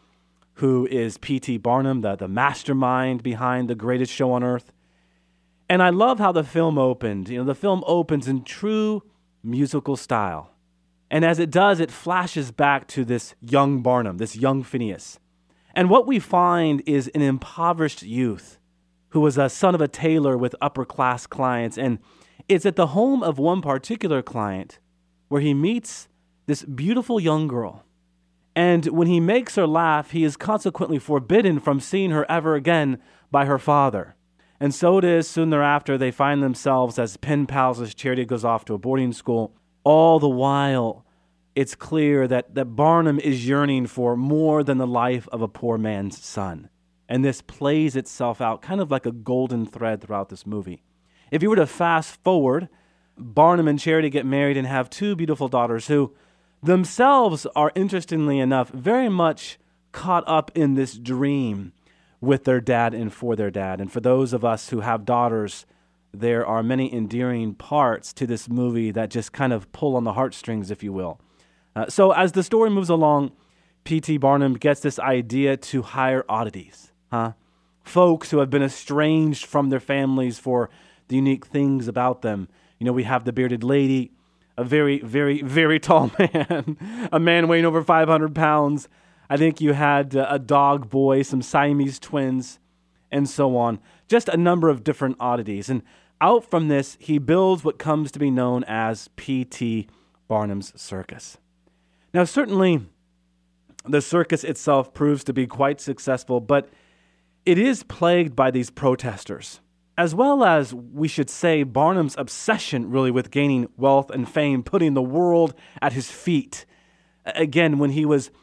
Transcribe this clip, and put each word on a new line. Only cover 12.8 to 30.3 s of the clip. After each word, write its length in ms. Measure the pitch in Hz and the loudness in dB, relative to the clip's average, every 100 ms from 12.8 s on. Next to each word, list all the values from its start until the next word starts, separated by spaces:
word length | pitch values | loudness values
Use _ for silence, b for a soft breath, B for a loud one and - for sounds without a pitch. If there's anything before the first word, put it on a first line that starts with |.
| - | -2
to 160 | - | -6
this 300 | 120 120 - - | -2 -4 -6 -16
young 420 | 120 139 139 135 | 0 2 2 2
Barnum, 360 | 123 123 110 90 | 2 2 0 -4
this 180 | 110 110 | -8 -2
young 260 | 135 135 | 0 0
Phineas. 560 | 127 131 113 85 - - _ _ _ b b | -4 -6 -6 -8 -14 -20 _ _ _ b b
And 140 | - 185 | 0 4
what 180 | 240 233 | 6 4
we 120 | 240 | 0
find 640 | - 180 175 175 160 143 156 | 0 2 2 2 2 0 0
is 220 | 143 127 | 0 0
an 80 | 151 | 0
impoverished 800 | 139 135 - - 170 170 156 - | 0 0 -4 -4 -2 0 -2 -4
youth 560 | 98 120 123 95 - - _ _ _ _ _ | -8 -2 -2 -4 -10 -20 _ _ _ _ _
who 100 | 160 | 2
was 180 | 151 131 | 2 4
a 100 | 135 | 0
son 260 | - 190 | 2 2
of 60 | 175 | 2
a 80 | 143 | 0
tailor 480 | - 160 160 143 127 | -2 0 2 2 2
with 200 | 123 - | -2 -2
upper-class 640 | 143 135 123 - 127 123 - | -4 -4 -8 -2 -2 -2 -8
clients. 520 | - 131 120 117 117 | -4 -2 0 -4 -4
And 200 | 131 110 b b b b b | -4 -4 b b b b b
it's 180 | 185 196 | 0 2
at 100 | 190 | 0
the 120 | 160 | 0
home 340 | 160 254 269 | 2 2 2
of 160 | 175 139 | 0 0
one 240 | 156 185 | 0 0
particular 600 | 151 135 - 226 185 139 | -2 -4 -4 -6 -2 -2
client 580 | - 120 104 95 95 - _ _ _ _ - | -4 -4 -4 -6 -10 -18 _ _ _ _ -4
where 120 | 143 | -2
he 140 | 147 | 0
meets 540 | 139 170 240 - - - _ _ _ - | 2 0 -2 -6 -16 -20 _ _ _ -4
this 180 | 143 | -4
beautiful 560 | - 127 160 247 240 226 | -6 -6 -2 -2 0 0
young 260 | 160 156 156 | 0 0 0
girl. 380 | 120 107 - _ _ _ _ _ _ _ 165 | -4 -6 -10 _ _ _ _ _ _ _ 0
And 300 | 175 170 160 | 4 4 2
when 200 | 160 170 | 2 2
he 140 | 175 | 4
makes 340 | 165 220 165 | 4 2 0
her 120 | - 165 | 0 2
laugh, 440 | 160 165 151 147 | 2 2 0 -2
he 140 | 165 | 0
is 120 | 156 | 0